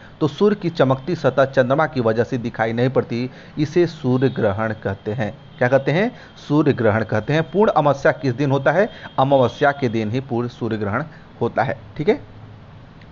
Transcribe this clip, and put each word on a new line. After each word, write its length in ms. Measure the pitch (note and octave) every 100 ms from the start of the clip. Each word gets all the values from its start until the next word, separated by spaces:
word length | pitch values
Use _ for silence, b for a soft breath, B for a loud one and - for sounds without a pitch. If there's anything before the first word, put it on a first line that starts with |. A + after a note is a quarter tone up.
| B B
तो 60 | D3+
सूर्य 280 | D3 G#3 G3+
की 140 | E3+
चमकती 460 | E3 C3 C3 - E3+
सतह 300 | C3 B2+ C3+
चंद्रमा 400 | C3+ B2 C#3+ D#3
की 160 | C3
वजह 220 | A2+ A2+
से 140 | A2 B2+
दिखाई 360 | A2+ - A2+
नहीं 160 | A#2 C3
पड़ती, 420 | C3 G#2 A#2 B2+ B B -
इसे 280 | D3 F3 E3+
सूर्य 420 | - B2+ B2+ C3
ग्रहण 440 | - A2 G2 A2
कहते 380 | G#2+ G2+ G2 G#2+
हैं। 260 | B2+ G#2 - - -
क्या 100 | B2
कहते 240 | B2+ C#3
हैं? 240 | D#3 A#3 - B - -
सूर्य 260 | D3 C#3+
ग्रहण 300 | A2 A2 A2
कहते 300 | G#2+ G#2+ G#2+
हैं। 180 | D#3 D#3+
पूर्ण 200 | F#3 A3
अमावस्या 400 | - D3 C#3 D#3+
किस 220 | D3 C3+
दिन 180 | A#2 C#3+
होता 200 | C#3 C#3+
है? 180 | D#3+ A#3 B B -
अमावस्या 520 | C3+ C#3 A#2+ - C#3+
के 180 | C#3 B2
दिन 220 | A2+ G#2+
ही 80 | B2+
पूर्ण 280 | C3+ A#2 A#2+
सूर्य 300 | - A2+ G#2+
ग्रहण 260 | G#2 A2+ D#3+ B B -
होता 220 | A#2 -
है। 140 | A2+ - - -
ठीक 120 | D#3+
है, 120 | C#4 - - - - - - - - -